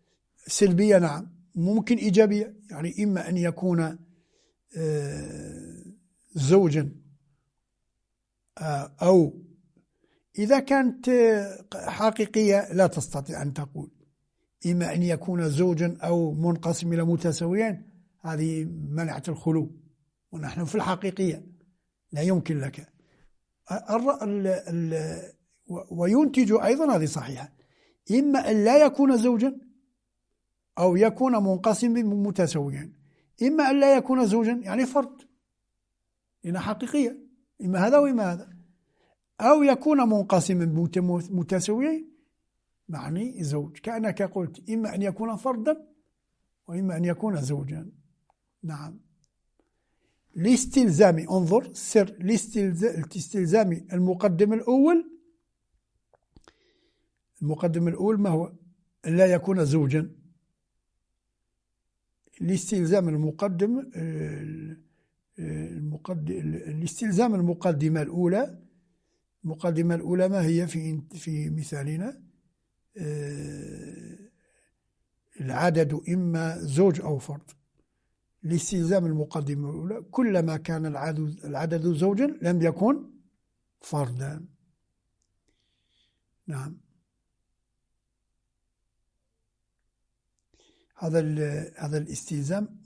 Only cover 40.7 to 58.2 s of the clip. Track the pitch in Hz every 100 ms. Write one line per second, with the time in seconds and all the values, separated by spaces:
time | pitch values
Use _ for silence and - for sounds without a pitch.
40.7 | 160 165 185 180 175 175 190 165 190 185
41.7 | 220 285 320 320 _ _ _ _ _ _
42.7 | _ - 151 131 165 240 247 151 147 147
43.7 | - - 226 220 175 190 190 170 - 196
44.7 | 226 214 - 196 196 226 214 262 247 226
45.7 | 311 - _ _ _ _ _ _ _ -
46.7 | 175 190 165 175 170 220 175 131 143 139
47.7 | 156 170 - _ _ _ _ _ _ 165
48.7 | 147 151 170 _ _ _ _ _ _ _
49.7 | _ _ _ _ _ _ - 190 254 -
50.7 | 277 233 151 196 165 160 185 170 214 -
51.7 | - - 220 196 - 180 226 - 233 196
52.7 | 170 220 170 147 190 - 202 175 208 196
53.7 | 165 - 180 180 180 208 165 208 220 233
54.7 | 262 294 339 330 - _ _ _ _ _
55.7 | _ _ _ _ _ _ _ _ _ _
56.7 | _ _ _ _ _ _ _ 147 156 175
57.7 | 165 170 - 202 214